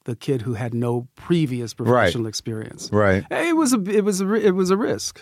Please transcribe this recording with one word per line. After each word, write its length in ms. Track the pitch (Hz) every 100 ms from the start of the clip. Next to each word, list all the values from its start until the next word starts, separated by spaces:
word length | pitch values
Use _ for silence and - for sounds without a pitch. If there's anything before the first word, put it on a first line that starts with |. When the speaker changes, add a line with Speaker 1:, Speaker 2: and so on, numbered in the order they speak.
Speaker 1:
the 100 | -
kid 280 | 113 - 131
who 120 | 107
had 180 | 107 120
no 360 | 117 120 120 123 -
previous 580 | - 170 147 123 117 -
Speaker 2:
Right. 80 | 117
Speaker 1:
professional 400 | 123 95 117 110
experience. 600 | - - 110 107 - -
Speaker 2:
Right. 320 | 104 101 95 -
Speaker 1:
It 240 | 254 339 320
was 180 | 285
a, 80 | 247 185
it 140 | 208
was 160 | 202 185
a 60 | 196
ri-, 180 | 214
it 100 | 208
was 160 | 185 185
a 60 | 196
risk. 440 | 254 104 - -